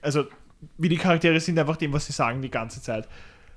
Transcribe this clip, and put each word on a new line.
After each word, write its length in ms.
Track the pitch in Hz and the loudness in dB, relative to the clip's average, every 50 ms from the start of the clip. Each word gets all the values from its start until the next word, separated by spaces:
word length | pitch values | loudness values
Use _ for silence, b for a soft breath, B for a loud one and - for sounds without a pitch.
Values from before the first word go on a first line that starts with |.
also 240 | - 147 135 151 139 139 - - - - - _ - - - - | -4 0 0 0 0 -2 -6 -16 -20 -20 -20 _ -20 -20 -6 -2
wie 100 | 160 170 | 0 2
die 60 | 165 165 | 2 2
Charaktere 420 | - 185 170 165 165 170 165 160 | 4 4 4 4 4 4 4 4
sind, 180 | 160 - 170 165 | 2 2 2 2
einfach 160 | 151 139 160 | 2 2 0
dem, 160 | 160 165 147 | -2 -2 -2
was 140 | 143 147 - | -2 -2 -2
sie 80 | - 143 | -4 -2
sagen 280 | - 143 117 120 131 | -2 0 0 -2 -2
die 80 | 135 131 | -6 -6
ganze 300 | - 127 113 113 - - | -6 -6 -6 -6 -10 -10
Zeit. 240 | - - 117 110 107 b b b b b b b b b b | -8 -6 -6 -6 -6 b b b b b b b b b b